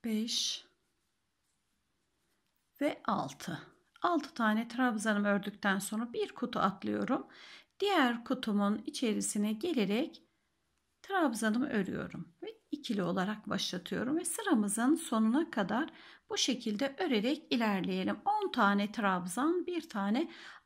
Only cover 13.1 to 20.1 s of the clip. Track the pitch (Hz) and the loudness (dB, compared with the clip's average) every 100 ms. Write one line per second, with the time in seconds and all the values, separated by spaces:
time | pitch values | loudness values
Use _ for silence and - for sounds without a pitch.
13.1 | 190 185 214 208 196 - 180 - 180 233 | 0 -2 -4 -4 -4 -2 -6 -4 -4 0
14.1 | 311 359 - 403 254 208 202 247 330 - | -2 -2 -4 2 2 2 0 2 2 0
15.1 | 226 220 262 339 - 190 214 320 - - | 2 4 2 0 -2 0 0 -2 -8 -20
16.1 | - _ 415 - 254 233 208 277 269 370 | -20 _ -2 0 0 -2 -2 -2 -2 2
17.1 | 220 226 311 - 262 220 196 185 196 190 | 2 2 -2 0 2 2 2 0 0 -2
18.1 | 214 - 427 392 254 202 202 208 226 202 | -2 0 0 0 4 4 4 0 0 0
19.1 | 185 180 240 302 359 349 349 - 214 196 | 0 -2 0 0 0 0 -4 -4 -4 0